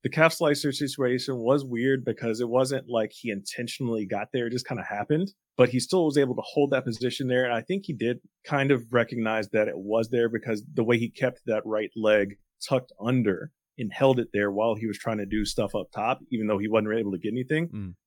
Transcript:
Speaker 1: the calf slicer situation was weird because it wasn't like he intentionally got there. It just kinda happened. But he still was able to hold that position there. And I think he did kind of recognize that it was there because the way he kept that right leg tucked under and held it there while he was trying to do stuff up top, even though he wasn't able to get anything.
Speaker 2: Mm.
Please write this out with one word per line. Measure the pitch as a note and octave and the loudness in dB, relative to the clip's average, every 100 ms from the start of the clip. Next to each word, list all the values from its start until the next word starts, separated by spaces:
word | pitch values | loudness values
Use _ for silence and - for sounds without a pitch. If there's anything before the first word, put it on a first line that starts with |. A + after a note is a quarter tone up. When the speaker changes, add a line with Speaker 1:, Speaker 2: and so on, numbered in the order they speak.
Speaker 1:
the | C3 | -2
calf | D#3+ D#3+ | 4 4
slicer | - D#3 D3 C#3+ | 6 2 2 -2
situation | C3+ C#3 - B2 B2+ C3 B2 | -4 -6 -2 0 0 -2 -2
was | A#2 C#3+ | 2 2
weird | C3 A#2 C3 C3+ | 2 -2 0 0
because | A#2 - A#2 A2 | -2 -4 -2 -2
it | A#2 | 0
wasn't | B2+ C3 C3+ A#2+ | 2 2 -2 -2
like | A#2 A2 | -2 -2
he | - A2+ | -6 -6
intentionally | G2 - B2 A#2 - B2 A2 G2 | -6 -8 -10 -8 -6 -4 -2 -2
got | G#2 G#2+ | -6 -4
there. | B2+ A#2 | -2 -2
It | |
just | B2 - | -4 -6
kinda | A2+ | -8
happened. | - G#2 G#2 D#3 G3 - _ - | -6 -6 0 0 -2 -8 _ 4
But | B2 | 4
he | B2 | 4
still | - F#3 | 0 2
was | D#3 C#3+ | 4 4
able | B2+ B2+ | 2 0
to | |
hold | - D3 C#3+ | -2 0 2
that | C3 | 2
position | B2+ A2 B2 - B2+ | -2 -4 -4 -4 0
there. | B2 B2 | 0 2
And | |
I | A#2 | -2
think | C#3+ F#3+ F3+ | -2 -6 -6
he | |
did | A#2 A#2 B2 _ _ - | -4 -2 -4 _ _ -4
kind | C#3+ C#3 | 0 2
of | B2+ A2+ | 0 2
recognize | A#2+ A2+ A#2 A2 A2 G2+ | 0 2 -2 -2 -2 0
that | G#2+ G#2 | 0 0
it | D#2+ | -2
was | G2+ A2+ A2+ | -2 0 2
there | A#2+ A#2 | 0 0
because | A2+ A#2 G#2+ - | 0 -4 -6 -4
the | B2 | -2
way | A2+ A#2 | 2 2
he | A#2 | 0
kept | - B2+ - A#2 | -2 -2 -2 -4
that | G#2+ G#2+ | -2 -2
right | G#2+ G#2+ A2 | -4 -4 0
leg | A2 G#2+ G2 - _ - - | 4 4 2 -6 _ -12 -2
tucked | C3 - - | -2 -2 -6
under | A2+ B2+ G#2 F2+ D#3+ _ _ - | 0 2 2 0 -4 _ _ -10
and | G#2+ | -8
held | - C3+ B2 | 2 4 4
it | A2 | 0
there | G#2 G#2 | 0 0
while | G2+ A2+ G#2+ | 2 0 0
he | A2+ | -4
was | G2 | -4
trying | - G#2+ | -4 -4
to | G2 | -2
do | G#2+ G2+ | -2 -2
stuff | - G2+ | -2 -2
up | G#2 F#2 G2+ | -4 -6 -4
top, | A2+ - - | -4 -4 -4
even | A2+ G#2+ | -2 0
though | G2+ | 0
he | G#2 | 2
wasn't | A2 G#2+ A2+ | 2 2 0
able | G2+ | -2
to | F#2 | -2
get | G#2+ | -4
anything. | B2 C3 D#3 E3 | -4 -2 -2 -2
Speaker 2:
Mm. | G#2+ F#2+ - | -6 -10 -12